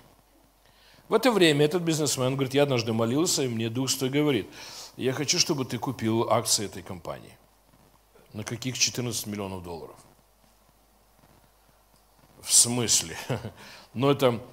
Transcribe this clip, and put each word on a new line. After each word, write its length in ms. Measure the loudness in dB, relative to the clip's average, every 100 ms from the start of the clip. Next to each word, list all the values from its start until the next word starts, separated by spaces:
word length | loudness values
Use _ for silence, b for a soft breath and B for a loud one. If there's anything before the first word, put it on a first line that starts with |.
| -20 _ _ _ _ _ b b b b 0
В 60 |
это 180 | 2 4
время 320 | 6 6 6
этот 180 | 4 2
бизнесмен 520 | 0 0 0 0 0
говорит: 200 | 0 0
«Я 80 | 2
однажды 300 | 4 2 0
молился, 500 | 0 0 2 0 0
и 60 | -2
мне 200 | -2 -4
Дух 220 | -2 -2
Святой 200 | -2 0
говорит: 360 | 2 2 2 -2 B B B B -6
„Я 160 | -4
хочу, 260 | -2 -2 0
чтобы 260 | 0 0
ты 140 | -2 -4
купил 500 | -6 -2 0 0 2
акции 360 | 2 2 -2 -2
этой 160 | -10
компании“». 540 | -12 -12 -12 -12 -14 -20 _ _ _ _ _ _ _ _ -16
«На 120 | -12
каких 340 | -10 -8 -8 -2
четырнадцать 480 | -2 -2 -4 -4 -6
миллионов 360 | -6 -6 -8
долларов?» 340 | -10 -12 -12 -18 -20 -20 _ _ _ _ _ _ _ _ _ _ _ _ _ _ _ _ _ _ _ _ _ -18
«В 100 | 2
смысле?» 640 | 4 4 2 2 2 0 -8 -6
<laughs> 240 | -6 -6 B B B B
«Ну 140 | 0 2
это, 320 | 4 4 2 -6